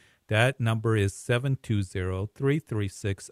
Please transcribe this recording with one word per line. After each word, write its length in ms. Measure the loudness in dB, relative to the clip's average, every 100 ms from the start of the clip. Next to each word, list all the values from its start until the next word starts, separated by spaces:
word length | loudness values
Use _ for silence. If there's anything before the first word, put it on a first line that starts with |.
| _ _ -2
That 340 | 2 2 2
number 340 | 0 0 2 2
is 180 | 2
seven 440 | -2 -2 0 0 -4
two 220 | 0 -2
zero, 460 | -2 -4 -4 -4 -6
three 260 | -2 0 0
three 280 | -2 -4 -4
six, 420 | -4 -4 -4 -6